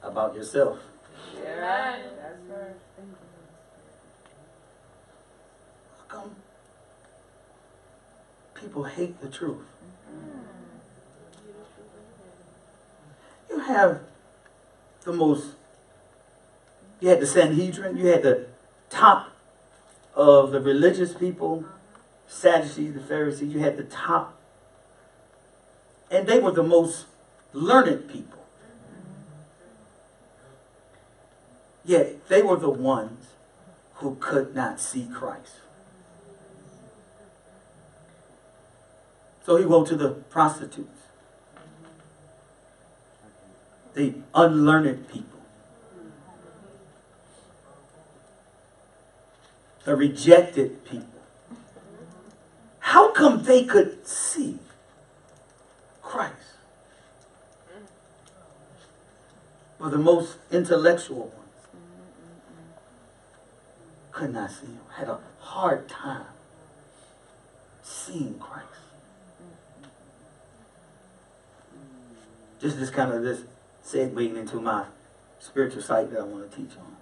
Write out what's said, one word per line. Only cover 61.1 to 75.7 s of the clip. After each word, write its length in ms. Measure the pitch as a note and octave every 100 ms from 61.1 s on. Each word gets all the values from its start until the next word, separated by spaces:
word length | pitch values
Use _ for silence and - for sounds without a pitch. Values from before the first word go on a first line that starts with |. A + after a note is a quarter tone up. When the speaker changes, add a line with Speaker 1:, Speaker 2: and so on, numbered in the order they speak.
| C3 A2+
Speaker 1:
ones 60 | - - - - F3+ F3 F3+ F3+ - E3+ E3+ - E3 E3 E3 - - - - - - - - _ - - - -
could 200 | - D3
not 180 | A#2 G2+
see 160 | - C#3
him, 140 | A#2 -
had 140 | - -
a 100 | - - -
hard 480 | - F#3 F#3 D3 -
time 360 | - F3 E3 - - - - - - - - - - _ - _ _ - -
seeing 560 | - - - F3 B2+ G#2
Christ. 260 | - - - - - - - - - - F3 E3+ - D#3 C#3 - - _ - _ - - - _ - - - - _ _ _ - - - C#3 B2+ B2 A#2 - - - -
This 140 | C#3+ C3+
is 120 | C3
kind 240 | - B2+
of 100 | A#2
this 180 | A#2+ A#2 - - _ _
segueing 520 | - C#3 B2+ A#2 A#2 A2+
into 200 | A2 A2+
my 240 | A2+ G#2+ - - - - _ -
spiritual 440 | - C#3 C3